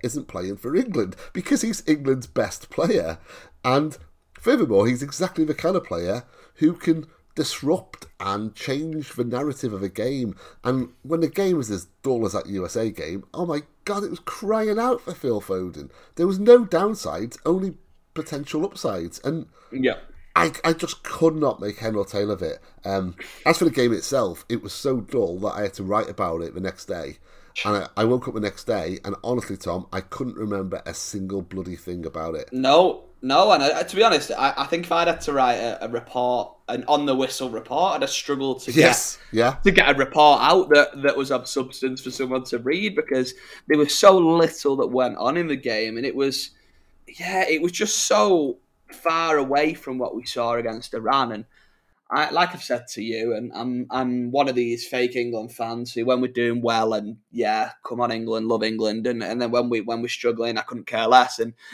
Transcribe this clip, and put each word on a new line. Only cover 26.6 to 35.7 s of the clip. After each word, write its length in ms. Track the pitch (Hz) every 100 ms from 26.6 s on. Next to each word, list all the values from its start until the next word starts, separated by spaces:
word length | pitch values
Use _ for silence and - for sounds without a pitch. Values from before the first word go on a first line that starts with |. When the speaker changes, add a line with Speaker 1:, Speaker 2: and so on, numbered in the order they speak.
Speaker 1:
next 240 | 95 - -
day. 320 | 87 71 - - - - -
And 120 | 104 101
I, 120 | - -
I 80 |
woke 220 | 113 123 127
up 80 |
the 60 | 107
next 240 | 101 -
day, 340 | - 104 82 92
and 100 | 101 101
honestly, 340 | 117 127 - 95
Tom, 300 | 90 90 90
I 80 | 95
couldn't 360 | - - 127 -
remember 460 | 107 101 95 92 -
a 60 |
single 480 | - - 101 95 98
bloody 360 | 85 92 92 85
thing 280 | 90 87
about 300 | 80 82 82
it. 180 | 82 -
Speaker 2:
No, 520 | 127 131 156 185 - - -
no, 300 | 131 147 208
and 100 | 147
I, 220 | 139 156
to 100 | 175
be 80 | 180
honest, 300 | 226 156 - -
I, 160 | 139 139
I 80 | 139
think 200 | 170 175
if 40 |
I'd 160 | 170 170
had 140 | 160
to 120 | -
write 220 | 139 127 110
a, 260 | 117